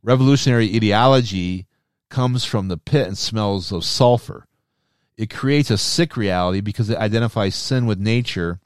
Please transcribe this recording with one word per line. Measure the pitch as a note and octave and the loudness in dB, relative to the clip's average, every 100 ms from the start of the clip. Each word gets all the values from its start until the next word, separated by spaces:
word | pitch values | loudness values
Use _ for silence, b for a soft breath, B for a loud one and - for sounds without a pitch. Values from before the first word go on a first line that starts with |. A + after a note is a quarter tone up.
Revolutionary | G#2+ B2+ C3 C#3 - A#2+ A2 A2 | 2 2 4 4 4 2 2 2
ideology | G#2+ G#2 B2+ C3+ A#2 F#2+ F2+ F#2 - _ _ _ _ | 2 4 6 4 2 -4 -4 -6 -10 _ _ _ _
comes | - B2+ B2 | -2 -2 -2
from | - A2 F#2+ | -2 -4 -2
the | E2+ | -6
pit | - D3+ F#2+ | 0 0 0
and | G2 | -4
smells | - A2 G#2 G2 E2+ | -4 -2 -2 -2 -4
of | F#2 | -6
sulfur. | - - B2 A#2+ - - _ _ _ _ _ _ _ - | -6 2 4 4 -2 -18 _ _ _ _ _ _ _ -10
It | A2 | -10
creates | - C3 D3 C#3+ | -4 0 2 2
a | G#2 | 0
sick | - - E3+ - | 0 0 -2 -2
reality | G2+ F2+ F2+ G2 | -2 0 0 -2
because | G#2 G2+ G#2+ | -4 -4 -4
it | A2+ | -2
identifies | A2 A2+ A#2 A#2 G2+ | 0 0 0 0 -2
sin | - - C3 A#2 | -2 -4 -2 0
with | G2 | 0
nature | G#2 A#2 A#2+ F#2 E2+ F2 | 0 0 -2 -4 -6 -6